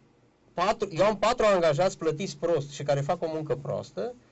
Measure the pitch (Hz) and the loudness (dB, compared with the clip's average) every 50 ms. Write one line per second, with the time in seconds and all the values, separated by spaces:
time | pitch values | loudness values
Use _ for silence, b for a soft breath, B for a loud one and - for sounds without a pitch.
0 | _ _ _ _ _ _ _ _ _ _ - - 175 202 226 - 208 - 147 151 | _ _ _ _ _ _ _ _ _ _ -4 -2 0 0 0 0 -2 -4 0 2
1 | 185 208 220 196 - 214 240 - 226 214 202 185 170 160 147 147 180 190 190 - | 2 2 2 2 2 0 2 4 4 4 4 4 4 2 4 4 2 0 0 0
2 | 165 160 147 147 196 185 - - - 165 170 147 139 - - - 147 147 143 139 | -2 -2 -2 -2 -4 -8 -8 -4 0 0 0 0 0 -4 -10 -10 -2 -2 0 0
3 | 139 143 180 175 175 160 156 156 156 143 127 - - - 104 101 - - - 185 | 0 -2 -2 -2 -2 -4 -4 -4 -4 -4 -6 -6 -4 -6 -6 -6 -6 -8 -8 -8
4 | 208 240 247 b b b | -8 -8 -8 b b b